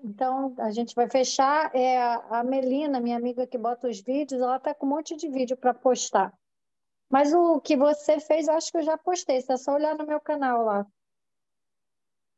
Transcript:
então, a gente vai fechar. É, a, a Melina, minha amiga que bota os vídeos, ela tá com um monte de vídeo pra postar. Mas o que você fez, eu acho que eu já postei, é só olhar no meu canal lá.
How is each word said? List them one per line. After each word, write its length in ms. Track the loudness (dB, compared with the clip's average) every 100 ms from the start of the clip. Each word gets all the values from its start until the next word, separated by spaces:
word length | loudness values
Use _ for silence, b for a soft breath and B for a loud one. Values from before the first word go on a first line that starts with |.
então, 520 | -12 -4 -2 -2 -4 -4
a 100 | -6
gente 240 | -4 -4
vai 160 | 0 2
fechar. 680 | 2 0 2 4 4 0 0
É, 220 | 2 2
a, 420 | 2 -2 -4 -4
a 20 |
Melina, 560 | -2 0 0 0 0 -2
minha 180 | -2 -2
amiga 300 | -4 -4 -4
que 100 | -4
bota 300 | -4 -2 -4
os 120 | -6
vídeos, 420 | -2 -2 -2 -2
ela 180 | 0 0
tá 160 | -2 -4
com 100 | -2
um 40 |
monte 260 | -2 -4 -8
de 120 | -6
vídeo 300 | -4 -2 0
pra 160 | -2
postar. 580 | 2 2 2 2 0 0 _ _ _ _ _ _ _ 0
Mas 240 | 2 4
o 260 | 4 4 2
que 160 | 2 2
você 440 | 2 2 0 0
fez, 280 | 2 0 2
eu 60 |
acho 180 | 0 0
que 60 | -4
eu 60 |
já 120 | -2 -2
postei, 420 | -2 -4 0 -2
é 200 | 0 -4
só 160 | 0
olhar 240 | 0 0 -2
no 80 | -4
meu 140 | -6
canal 420 | -4 -2 0 0
lá. 220 | 0 0 -4 _ _ _ _ _ _ _ _ _ _ _ _ _ _